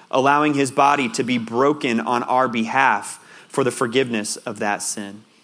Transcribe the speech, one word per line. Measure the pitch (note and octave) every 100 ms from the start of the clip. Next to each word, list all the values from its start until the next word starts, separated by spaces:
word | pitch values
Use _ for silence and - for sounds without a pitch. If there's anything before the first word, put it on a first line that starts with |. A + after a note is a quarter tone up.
| -
allowing | C3+ C3+ C#3+ D3+
his | C#3 C#3
body | A#2+ C#3 C#3+ B2
to | A2+
be | B2 B2
broken | A2+ A#2 C#3 - C#3 A2+
on | A2+ A#2+
our | B2+ B2+ C3
behalf | A#2 A2+ C3+ C3+ G#2 - - - - -
for | -
the | B2+
forgiveness | A#2+ B2+ B2 C3 A2+ G#2+ -
of | - G#2+
that | G#2+ G2
sin. | - - G2+ G2+ A#2 _